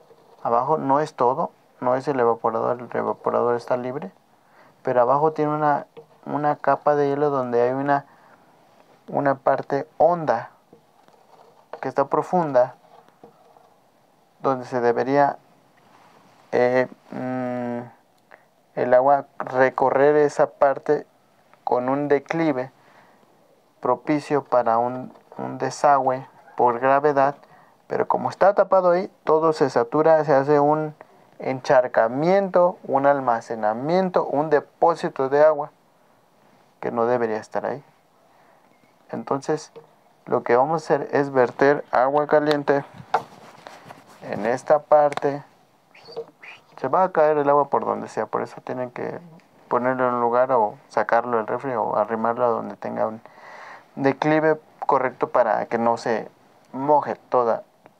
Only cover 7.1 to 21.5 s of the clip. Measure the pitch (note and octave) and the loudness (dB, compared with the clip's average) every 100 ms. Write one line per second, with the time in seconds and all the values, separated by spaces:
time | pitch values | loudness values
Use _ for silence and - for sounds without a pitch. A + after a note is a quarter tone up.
7.1 | C#3 D3 C#3 B2 A#2 B2 C3 C#3 C#3 - | 0 0 -2 -2 0 0 0 -2 -2 -4
8.1 | _ _ _ _ _ _ _ _ _ - | _ _ _ _ _ _ _ _ _ -8
9.1 | C#3+ C#3+ C#3 - C3+ - C#3 C#3 - D#3+ | -4 -2 -2 -2 -2 -2 -6 -6 0 2
10.1 | F3 D3+ A2+ - _ _ - _ _ _ | 2 -2 -4 -6 _ _ -20 _ _ _
11.1 | _ _ _ - _ _ - C3+ C3 C3+ | _ _ _ -20 _ _ -12 -6 -4 -2
12.1 | D#3 D3 F3+ D#3+ B2+ B2+ - _ - _ | -2 -2 -2 2 2 2 -2 _ -20 _
13.1 | _ - _ _ _ _ _ _ _ _ | _ -20 _ _ _ _ _ _ _ _
14.1 | _ _ _ C3+ C3 B2 C3 A#2+ A#2 B2 | _ _ _ -4 -4 -4 -2 0 0 0
15.1 | C#3 C#3 - _ _ _ _ _ _ _ | 2 2 0 _ _ _ _ _ _ _
16.1 | _ _ _ _ A#2 B2 B2+ B2+ - _ | _ _ _ _ 0 2 2 -2 -6 _
17.1 | C3 B2+ B2+ B2+ B2 A#2+ A#2+ B2 - _ | -12 -8 -6 -6 -6 -6 -8 -12 -18 _
18.1 | _ _ - _ _ _ - B2 B2+ C3+ | _ _ -20 _ _ _ -6 4 4 6
19.1 | C#3 C3+ - - B2+ C3 - C3 B2+ C#3+ | 2 0 -12 -6 2 2 2 0 4 4
20.1 | D3+ D3 - D3 - C#3+ C3+ - D3 - | 4 2 2 -2 2 0 0 -2 -2 -4
21.1 | _ _ _ _ | _ _ _ _